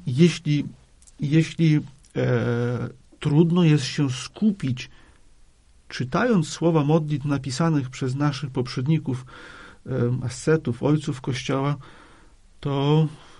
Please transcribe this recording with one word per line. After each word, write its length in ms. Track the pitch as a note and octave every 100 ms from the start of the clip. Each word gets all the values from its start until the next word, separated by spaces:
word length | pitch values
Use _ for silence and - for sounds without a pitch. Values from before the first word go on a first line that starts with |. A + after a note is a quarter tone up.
| -
jeśli, 580 | B2+ E3+ - D3 D3 - - _ _ - -
jeśli, 600 | C#3 D#3+ D#3 - E3 D3+ - - - -
e, 760 | B2+ B2 A#2+ A#2+ A#2+ B2 A#2+ - - -
trudno 440 | D#3 D3 E3+ F3
jest 220 | E3 D3 B2
się 240 | - C#3
skupić, 800 | B2+ - - G#3+ G3 C3+ B2+ - - - - - - - _ _ _ -
czytając 600 | - B2+ F3 A#3+ G#3 -
słowa 360 | - D#3+ D#3+
modlitw 420 | C#3+ E3 D3+ D3 D3
napisanych 640 | C#3 C3+ B2+ E3 D3+ B2+
przez 260 | - C3 C3
naszych 340 | D3 D3 C3+
poprzedników, 760 | C3+ B2+ - B2+ D#3+ C3+ B2+ - - - - - - -
em, 380 | B2+ A#2+ B2
ascetów, 600 | B2+ - - D#3 C3+ A2+
ojców 380 | C3+ D3+ - C3
Kościoła, 540 | - B2 - C3+ C#3+ C#3+ - - - - - - _ -
to 480 | C#3+ C#3 C#3+ D3+ D#3 - - -